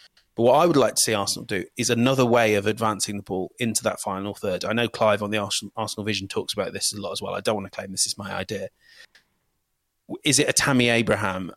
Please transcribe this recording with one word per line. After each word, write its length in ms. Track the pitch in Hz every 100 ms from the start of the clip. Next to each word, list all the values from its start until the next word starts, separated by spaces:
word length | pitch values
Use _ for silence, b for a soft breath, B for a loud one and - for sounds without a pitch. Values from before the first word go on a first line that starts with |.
| b b b -
But 80 |
what 100 | 117
I 120 | 135 175
would 80 | 147
like 160 | 110
to 80 | -
see 120 | - 107
Arsenal 300 | 98 - -
do 200 | 98 - -
is 120 | 123
another 340 | 117 120 135 123
way 280 | 120 113 104
of 120 | 101
advancing 500 | 107 110 98 - 101
the 60 |
ball 280 | - 95 92 -
into 220 | 117 107
that 160 | 113 90
final 340 | - 95 101 98
third. 280 | 104 90
I 80 | 98
know 140 | 113 117
Clive 360 | - 110 104
on 80 | 104
the 80 | 107
Arsenal, 320 | 101 - 101 -
Arsenal 300 | 107 - 104
Vision 220 | 98 95
talks 260 | - -
about 200 | - 95
this 200 | 98 -
a 80 | 107
lot 100 | 98
as 100 | 104
well. 100 | 98
I 80 | 95
don't 140 | 101 107
want 100 | 98
to 100 | -
claim 160 | 98
this 140 | 92 -
is 140 | -
my 120 | 98
idea. 360 | 95 95 98 95 _ b b b b b _ _ _ _ _ _ _ - -
Is 160 | 151 139
it 80 | -
a 60 |
Tammy 360 | - - 131 120
Abraham, 600 | 117 104 101 101 92 90